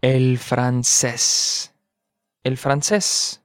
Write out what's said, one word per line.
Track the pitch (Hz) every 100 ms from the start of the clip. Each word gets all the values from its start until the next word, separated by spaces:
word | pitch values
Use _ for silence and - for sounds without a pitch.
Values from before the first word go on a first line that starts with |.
El | 127 131 131 127
francés. | - 123 123 123 120 - 131 120 - - - - - _ _ _ _ _ _ _
El | - 131
francés. | - 139 147 208 185 - - -